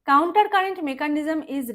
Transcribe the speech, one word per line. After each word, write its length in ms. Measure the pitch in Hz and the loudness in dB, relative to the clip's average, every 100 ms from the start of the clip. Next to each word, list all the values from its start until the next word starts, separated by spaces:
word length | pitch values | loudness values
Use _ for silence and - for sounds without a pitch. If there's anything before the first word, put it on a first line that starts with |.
| - | 2
counter 340 | 277 339 381 415 | 2 4 2 2
current 240 | 403 381 370 302 | 2 0 -4 -6
mechanism 480 | 262 302 294 302 320 - 277 | -4 -4 -2 -2 -4 -4 -6
is 80 | 240 | -6